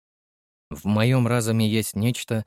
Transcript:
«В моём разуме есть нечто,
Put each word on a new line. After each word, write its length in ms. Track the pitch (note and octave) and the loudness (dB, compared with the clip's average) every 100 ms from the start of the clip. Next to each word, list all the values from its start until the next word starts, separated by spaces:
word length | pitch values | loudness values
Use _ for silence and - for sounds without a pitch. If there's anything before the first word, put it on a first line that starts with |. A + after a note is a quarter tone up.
| _ _ _ _ _ _ _ | _ _ _ _ _ _ _
«В 160 | C#2+ G2 | -8 -2
моём 400 | G#2+ A#2 C3 A2+ | 2 2 2 2
разуме 420 | A#2+ A2 A2+ G#2+ | 0 0 0 2
есть 280 | A2 - G2 | 0 -2 -2
нечто, 480 | A#2 B2 - A2 | -2 -2 -4 -6